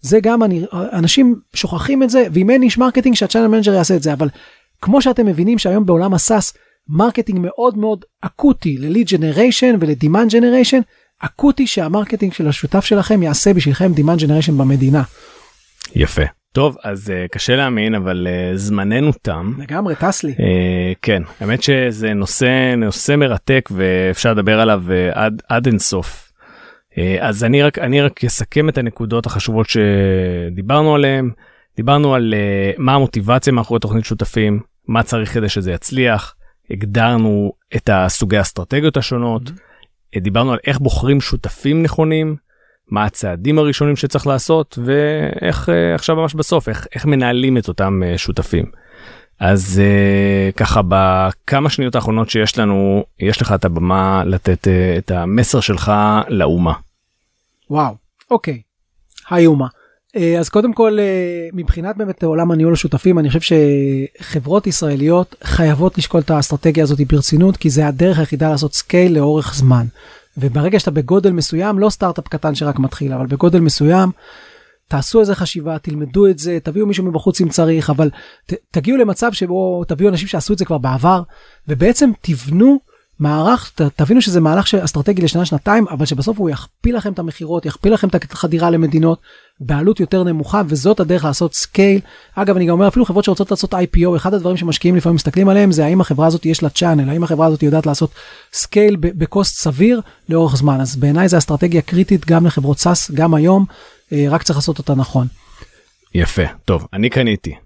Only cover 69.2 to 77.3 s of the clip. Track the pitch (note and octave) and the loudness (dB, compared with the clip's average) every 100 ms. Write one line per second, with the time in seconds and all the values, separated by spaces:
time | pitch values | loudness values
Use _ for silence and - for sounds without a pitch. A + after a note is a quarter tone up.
69.2 | C#3+ D3+ C#3+ C#3 C3 B2+ A#2 - - - | 2 0 -2 0 4 4 0 -8 -20 -20
70.2 | _ - C3+ B2+ D#3 G3 - D3 B2+ F#3 | _ -6 -4 0 2 2 0 -2 0 2
71.2 | G3 F3 D3 D#3+ G3 G3 G#3+ G3+ F#3+ E3+ | 2 0 -2 -2 -2 0 0 0 -4 -4
72.2 | D#3 D3+ D#3 C#3+ D3+ C#3 C3 - C#3 C3 | -8 -6 -4 -2 -4 -2 -2 -2 -6 -4
73.2 | C3 C3+ F3 F3 E3 - D3 F3 F#3 - | -4 0 2 4 2 2 2 4 2 -2
74.2 | - - - - _ _ _ C#3+ C3+ A3+ | -14 -20 -20 -20 _ _ _ -6 0 2
75.2 | G#3 F#3 F3 F3 D3+ D#3+ - D3+ D3 C3+ | 2 0 -4 -6 -8 -8 -8 -8 -4 2
76.2 | G3+ F3 D#3+ E3+ D#3 D#3+ G#3+ G3+ F#3 D#3+ | 2 2 -2 -4 -4 -2 -2 -2 -2 -2
77.2 | - | -2